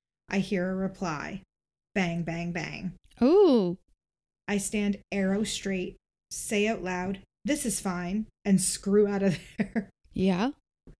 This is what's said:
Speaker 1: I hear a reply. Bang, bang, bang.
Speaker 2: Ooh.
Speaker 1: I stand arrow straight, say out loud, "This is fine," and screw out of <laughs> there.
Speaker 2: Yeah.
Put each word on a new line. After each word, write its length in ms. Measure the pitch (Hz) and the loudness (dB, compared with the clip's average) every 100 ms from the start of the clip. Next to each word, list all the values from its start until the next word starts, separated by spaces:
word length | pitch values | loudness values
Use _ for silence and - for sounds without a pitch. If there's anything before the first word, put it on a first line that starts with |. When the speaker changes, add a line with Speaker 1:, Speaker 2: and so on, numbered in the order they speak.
| _ _ - | _ _ -6
Speaker 1:
I 100 | 196 | -2
hear 320 | 190 196 180 | 0 0 -2
a 40 | 185 | -2
reply. 680 | 190 190 180 147 151 196 - _ _ _ _ | -4 -4 -4 -4 -6 -10 -14 _ _ _ _
Bang, 300 | - 180 170 | -2 -2 -2
bang, 300 | 165 165 170 | -4 -4 -6
bang. 400 | 170 156 151 185 - _ - | -6 -6 -8 -10 -10 _ 2
Speaker 2:
Ooh. 560 | 247 370 392 247 185 175 _ _ _ _ _ _ - | 4 6 6 6 2 -2 _ _ _ _ _ _ -4
Speaker 1:
I 100 | 202 | -4
stand 420 | 196 214 202 202 - | -2 -2 -2 -2 -4
arrow 320 | 202 190 196 | -2 0 0
straight, 540 | 208 - 196 190 190 - _ _ - | -2 -4 -4 -4 -6 -10 _ _ -14
say 360 | - - 208 214 | -10 -4 0 0
out 140 | 226 | 0
loud, 360 | 180 180 185 196 - _ | -4 -4 -4 -6 -10 _
"This 220 | - 294 240 | -2 -2 0
is 160 | - | -2
fine," 460 | 196 180 175 202 214 _ 208 | -4 -4 -4 -4 -6 _ 2
and 160 | 190 | 4
screw 440 | 185 - 202 202 208 | 4 -2 2 4 4
out 140 | 202 | 4
of 160 | 196 - - | 2 0 -4
<laughs> 80 | - | -6
there. 320 | 202 220 202 _ _ | -4 -4 -6 _ _
Speaker 2:
Yeah. 380 | - 190 175 233 285 _ _ - - | -2 0 2 0 -4 _ _ -20 -20